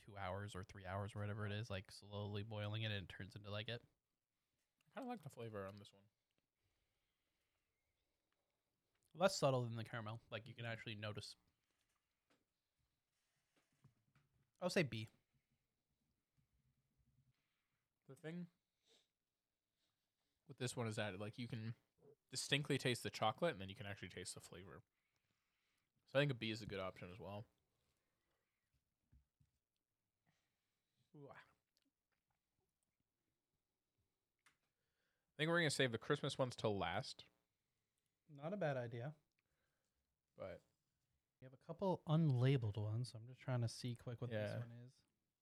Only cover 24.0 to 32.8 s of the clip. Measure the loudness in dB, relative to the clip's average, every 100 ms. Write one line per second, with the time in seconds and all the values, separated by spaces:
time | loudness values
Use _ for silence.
24 | -8 -8 -8 -10 -12 -14 -14 -16 -18 _
25 | _ _ _ _ _ _ _ _ _ _
26 | _ 4 4 2 -2 -2 -4 -4 -4 -6
27 | -12 -10 -8 -8 -10 _ _ _ _ _
28 | _ _ _ _ _ _ _ _ _ _
29 | _ -20 _ _ _ _ _ _ _ _
30 | _ _ _ _ _ _ _ _ _ _
31 | _ -18 -16 -16 -18 _ _ _ _ _
32 | _ _ _ _ _ _ _ _